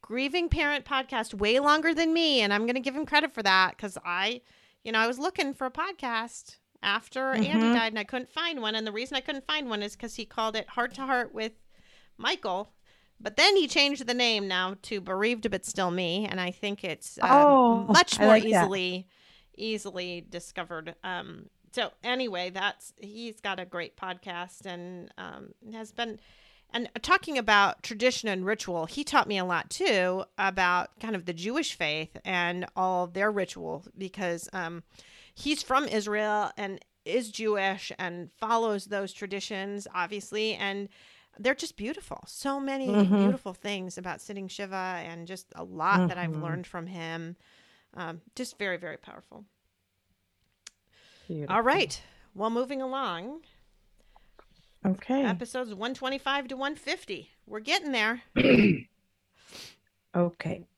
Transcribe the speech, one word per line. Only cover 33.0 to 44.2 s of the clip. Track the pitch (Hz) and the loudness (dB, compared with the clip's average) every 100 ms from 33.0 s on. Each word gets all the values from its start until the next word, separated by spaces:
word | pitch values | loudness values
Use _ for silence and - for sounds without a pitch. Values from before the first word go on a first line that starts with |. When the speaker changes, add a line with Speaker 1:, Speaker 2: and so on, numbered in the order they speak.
| 175 | -2
Speaker 1:
their | 175 208 | -2 -2
ritual, | 202 180 185 160 160 - - | 0 -4 -6 -8 -10 -12 -12
because, | 190 190 185 170 - | -12 -6 -4 -4 -8
um, | 190 165 170 - - - - - | -8 -8 -10 -16 -20 -20 -20 -20
he's | - 277 302 | -8 -4 -2
from | - 262 285 | 2 2 2
Israel | 220 208 208 214 214 202 - | -2 -2 -2 0 0 -2 -4
and | 202 196 _ _ | -8 -8 _ _
is | - 214 226 | -2 -2 -2
Jewish | 208 220 208 196 190 - - | -4 0 2 0 -2 -8 -8
and | 180 175 170 | -8 -8 -12
follows | _ 220 226 226 202 196 | _ 0 2 2 -2 -4
those | 202 196 | -6 -6
traditions, | - 202 196 - 202 196 202 202 | -8 -8 -8 -6 -6 -6 -8 -8
obviously, | 185 170 202 202 208 220 | -6 -4 -6 -8 -4 -2
and | 208 202 196 202 _ - - _ - | -2 -4 -6 -8 _ -20 -20 _ -4
they're | 220 | -2
just | 277 330 - | -2 -4 -8
beautiful. | 208 370 - - - | -8 -8 -10 -14 -14
So | - 277 277 | -8 -6 -4
many | 269 269 262 208 196 | -4 -4 2 6 6
Speaker 2:
Mm-hmm. | 202 | 6
Speaker 1:
beautiful | 202 196 196 | 6 4 -4
things | 185 208 202 185 - | -10 -6 -6 -6 -10
about | 185 165 | -10 -10